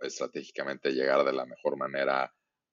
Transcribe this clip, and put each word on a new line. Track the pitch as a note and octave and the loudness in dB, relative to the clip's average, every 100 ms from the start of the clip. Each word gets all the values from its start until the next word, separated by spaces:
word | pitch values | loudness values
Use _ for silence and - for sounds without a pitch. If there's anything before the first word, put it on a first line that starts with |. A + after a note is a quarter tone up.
estratégicamente | C2+ - C2 E2 C#2 - C#2 C#2 C#2+ | -8 -6 -6 -6 -10 -8 -6 -2 0
llegar | C2 C2+ C2+ | 2 4 4
de | C2+ | 4
la | C2 B1+ | 2 -4
mejor | B1+ D2 C#2 | -4 -4 -2
manera | C#2 C#2 C2+ C2+ C2 _ _ _ _ | -2 0 0 0 -2 _ _ _ _